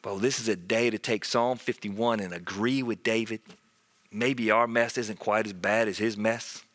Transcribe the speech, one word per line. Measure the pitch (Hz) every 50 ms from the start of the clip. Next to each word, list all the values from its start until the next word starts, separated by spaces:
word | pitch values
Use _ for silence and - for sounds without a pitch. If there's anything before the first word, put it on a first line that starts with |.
| -
well, | 101 101
this | 98 104 131 135 -
is | 117
a | 113 104
day | 90 87 92 113 113 120 120
to | 107
take | 107 - - 117 104 -
Psalm | - - 120 117 123 127 117
fifty-one | - - 113 - - 104 98 104 117 120 117 107
and | 98 90 87
agree | 85 87 - 95 98 107 120 131 135
with | 131 117 107 92 _
David. | 117 113 113 113 107 113 107 _ - - _ _ _ _ _ _ _ _ _ _ _
Maybe | - 104 117 131 139 123 117 110
our | 107 113 120
mess | 117 113 117 117 117 -
isn't | 131 117 107 107 90
quite | - - 104 110 110
as | 107 98
bad | 90 87 98 104 113 117
as | 107 92 98
his | 104 113 110
mess. | 101 107 110 117 117 - - - - - _